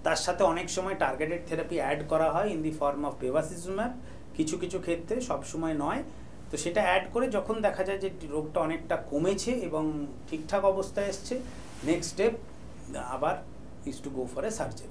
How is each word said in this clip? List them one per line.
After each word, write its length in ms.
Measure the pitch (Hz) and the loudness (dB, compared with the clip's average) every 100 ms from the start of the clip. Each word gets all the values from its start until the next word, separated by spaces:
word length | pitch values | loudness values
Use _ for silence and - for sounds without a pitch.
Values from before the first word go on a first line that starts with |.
তার 120 | - 160 | 4 2
সাথে 280 | - 175 | 2 4
অনেক 260 | 190 165 170 | 4 4 0
সময় 260 | - 185 190 | -2 0 2
targeted 460 | 147 131 156 170 - | 2 2 0 -2 -2
therapy 280 | 160 160 170 | -2 0 0
অ্যাড 280 | 135 151 151 | 2 0 2
করা 220 | 160 160 | 4 4
হয় 180 | 160 208 | 4 2
in 80 | 170 | 0
the 140 | 156 | -2
form 320 | 151 143 139 | 2 2 2
of 220 | 147 - 127 | -2 -2 0
bevacizumab, 640 | 147 156 175 175 196 240 254 - - - - | 2 0 -4 -4 -2 -2 -4 -10 -12 -12 -2
কিছু 220 | 156 170 | 0 0
কিছু 220 | 175 180 | -2 -2
ক্ষেত্রে, 420 | 165 170 - 233 | 0 -2 0 -2
সব 220 | 247 135 | 0 -2
সময় 300 | - 156 165 | -2 -2 0
নয়। 300 | 151 143 233 - - - - - | 0 0 0 -4 -10 -12 -12 -6
তো 60 | 147 | -2
সেটা 240 | 175 175 | 0 4
অ্যাড 260 | 185 190 190 | 6 4 4
করে 160 | 233 262 | 0 2
যখন 320 | 294 - 220 | 2 0 2
দেখা 220 | 208 190 | 2 2
যায় 140 | 190 196 | 0 0
যে 120 | 196 156 156 | -2 -4 -4
রোগটা 300 | 147 151 180 | -4 0 0
অনেকটা 360 | 156 160 - 160 | 2 0 0 -2
কমেছে 560 | - 143 175 196 226 | 0 2 4 2 0
এবং 560 | 247 180 156 156 151 143 - - | 0 0 0 0 0 -4 -8 -6
ঠিকঠাক 360 | 160 151 202 196 | -6 0 4 6
অবস্থায় 420 | 190 190 - 202 | 4 0 0 -2
এসছে, 320 | 196 - 254 - - - - 135 | -2 -4 -4 -4 -10 -10 -6 2
next 220 | 175 - | 2 0
step 240 | - 220 233 - - - - - 139 | 2 2 2 -8 -12 -12 -12 -8 -6
আবার 460 | 123 131 147 180 - - - - - | -4 0 2 2 -4 -12 -12 -8 -8
is 80 | |
to 160 | 127 143 | -6 -6
go 140 | 135 | -4
for 200 | 123 131 | -4 -2
a 80 | 214 | -2
surgery। 360 | 214 135 107 - | 0 -4 -4 -10